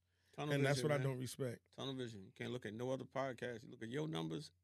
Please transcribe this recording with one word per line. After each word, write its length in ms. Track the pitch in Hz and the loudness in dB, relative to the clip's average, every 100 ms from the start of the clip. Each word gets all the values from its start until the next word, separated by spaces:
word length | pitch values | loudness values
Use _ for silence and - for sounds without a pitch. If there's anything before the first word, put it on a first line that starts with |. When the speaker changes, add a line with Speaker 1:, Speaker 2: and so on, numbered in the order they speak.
| _ _ _ | _ _ _
Speaker 1:
Tunnel 200 | - 147 | -4 2
Speaker 2:
And 100 | 143 | 6
that's 120 | 139 131 | 6 6
Speaker 1:
vision, 100 | 147 | 4
Speaker 2:
what 60 | |
I 20 | 143 | 4
Speaker 1:
man. 100 | 135 | 4
Speaker 2:
don't 80 | 127 | 0
respect. 400 | 127 - 127 95 _ - | -4 -2 -2 -4 _ -6
Speaker 1:
Tunnel 160 | 131 | -4
vision. 280 | 131 120 104 | -4 -6 -8
You 60 | 95 - | -14 -6
can't 140 | 117 | -4
look 140 | 120 | -2
at 80 | 107 | -4
no 160 | 110 127 | -2 -2
other 120 | 131 | -2
podcast. 580 | 120 131 135 117 123 113 | -2 -2 -2 -2 -4 -6
You 60 | 117 | -10
look 140 | 120 | -10
at 60 | 113 | -4
your 180 | 139 156 | -2 -2
numbers 420 | 165 160 156 151 - | -2 -2 -4 -6 -12